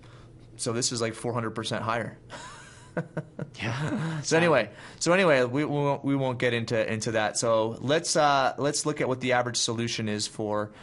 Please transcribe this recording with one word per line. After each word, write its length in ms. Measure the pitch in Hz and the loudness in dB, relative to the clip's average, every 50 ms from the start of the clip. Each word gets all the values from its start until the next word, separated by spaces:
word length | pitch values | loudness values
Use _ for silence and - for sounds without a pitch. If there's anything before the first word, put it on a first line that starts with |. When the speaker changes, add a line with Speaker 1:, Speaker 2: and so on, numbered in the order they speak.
| - - - - - - - - - - - | -14 -18 -20 -20 -20 -20 -20 -20 -20 -18 -12
Speaker 1:
So 160 | - - 127 113 | -8 -4 -4 -2
this 200 | 117 113 - 131 | -2 -2 -2 -2
is, 100 | 113 113 | -2 -2
like, 100 | 113 110 | -4 -4
four 220 | - - 123 117 | -4 -6 -4 -4
hundred 160 | 123 113 110 | -2 -4 -4
percent 320 | 110 113 110 104 120 98 - | -4 -6 -6 -4 -4 -4 -2
higher. 340 | 110 113 120 107 - - - - | -2 -2 -2 -2 -6 -10 -14 -18
<laughs> 60 | - - - - - - - - - - - - - - - 139 - - - - - - - 156 - - - - | -18 -16 -16 -16 -16 -16 -18 -20 -20 -20 -20 -18 -10 -8 -8 -8 -6 -8 -10 -10 -10 -10 -12 -12 -12 -10 -8 -6
Speaker 2:
Yeah. 580 | 120 117 135 151 147 285 - 151 160 160 156 139 | -4 -4 -4 -4 -4 -2 -2 -4 -4 -4 -4 -2
Speaker 1:
So 140 | - 156 | 2 2
anyway, 340 | 160 170 170 151 123 107 104 - - - - - - | 4 6 6 4 4 2 0 -4 -16 -18 -16 -10 -2
so 140 | - 160 175 | 2 2 4
anyway, 320 | 190 196 170 143 127 127 | 6 6 6 6 6 4
we, 200 | 120 123 143 151 | 2 2 0 0
we 60 | - | 0
won't, 340 | 143 147 143 143 139 - - | 0 0 0 0 0 0 0
we 120 | 139 139 | 0 0
won't 240 | 139 135 131 123 117 | 2 2 0 0 0
get 120 | 131 123 117 | 0 0 2
into, 400 | 117 113 - 123 110 110 - 110 | 0 0 0 0 0 0 0 0
into 200 | 110 104 120 110 | -2 -2 0 0
that. 260 | 110 107 104 - - | 2 2 0 0 0
So 380 | - 117 113 110 110 113 113 - | 2 2 4 4 2 0 -2 -4
let's, 360 | - 123 147 165 165 - - | -2 0 0 0 0 2 2
uh, 380 | 165 151 147 143 139 131 123 - - | 4 4 6 6 4 4 2 0 0
let's 280 | 131 143 147 - - | -2 -2 0 0 -2
look 140 | 151 143 - | -2 -2 0
at 80 | 143 120 | 0 0
what 120 | 127 127 | 0 0
the 140 | 127 127 123 | 0 2 2
average 220 | 123 123 123 110 | 2 2 0 -2
solution 520 | - - - 117 113 117 117 117 - 110 107 | -2 -2 -2 -2 -2 -2 -2 -2 -2 -2 -2
is 180 | 104 104 107 | -2 -2 -4
for, 460 | - - - 110 104 104 104 107 107 - - | -6 -6 -6 -4 -2 -2 -2 -2 -4 -8 -16